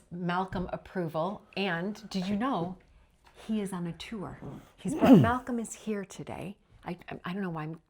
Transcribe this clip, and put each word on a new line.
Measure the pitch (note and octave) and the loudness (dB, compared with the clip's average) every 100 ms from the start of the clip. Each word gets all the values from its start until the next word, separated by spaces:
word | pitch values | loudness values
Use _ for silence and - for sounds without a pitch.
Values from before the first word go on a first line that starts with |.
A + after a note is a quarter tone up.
| - | -12
Malcolm | F3 F3 F3 F#3+ G3 F3+ | -6 -2 -2 -2 -4 -6
approval, | E3 - F#3 E3 D#3+ E3+ G3+ - - | -8 -8 -4 -4 -2 -2 -4 -8 -4
and | G3 E3+ F3+ G#3 - | -2 -2 -4 -6 -6
did | G3 F#3 | -4 -2
you | G#3 | 0
know | B3+ A3 F3 F#3 - - - _ - - - | 0 0 -2 -6 -16 -20 -20 _ -20 -16 -4
he | A3 | -2
is | G3 | -2
on | F#3 E3+ | -4 -6
a | |
tour? | E3 - A3+ D3+ C3+ C3 C3+ - - | -8 -10 -10 -10 -10 -12 -14 -18 -8
He's | F#3+ | -4
brought, | D4+ - A3+ | 4 10 12
Malcolm | A3 B3+ B3+ A#3+ | 10 4 -2 -6
is | A3 | -6
here | - - G#3 | -8 -6 -6
today. | F#3+ - D3+ - D#3+ G3+ _ - D#3+ | -6 -12 -10 -10 -10 -12 _ -16 -12
I, | F3 - | -12 -12
I, | - - | -12 -8
I | |
don't | F#3 | -6
know | F#3+ | -4
why | D#3+ | -6
I'm | D#3 E3 | -8 -10